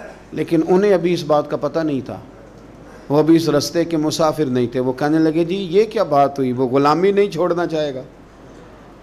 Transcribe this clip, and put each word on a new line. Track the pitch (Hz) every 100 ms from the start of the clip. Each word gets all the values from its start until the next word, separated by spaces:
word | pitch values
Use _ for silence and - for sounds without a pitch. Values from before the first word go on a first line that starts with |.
| - - -
लेकिन | - 156 165
उन्हें | 160 185 208
अभी | 180 175
इस | 165
बात | 147 151 147
का | 147
पता | 143 160
नहीं | 156 135
था, | - 101 - - - - - - - - -
वो | 143
अभी | 151
इस | 165 160
रास्ते | 151 - 170
के | 165 165
मुसाफिर | 151 - 156 151 139
नहीं | 123 120
थे। | 127
वो | 127
कहने | 127 147 160
लगे, | 160 156
"जी, | 165
ये | 196 185 185
क्या | 220 220
बात | 170 143 139 139
हुई, | 127
वो | 123 127
गुलामी | 135 143 156 196
नहीं | 196 202
छोड़ना | 170 175 170
चाहेगा?" | 165 160 151 127 139 - - - - - - - - -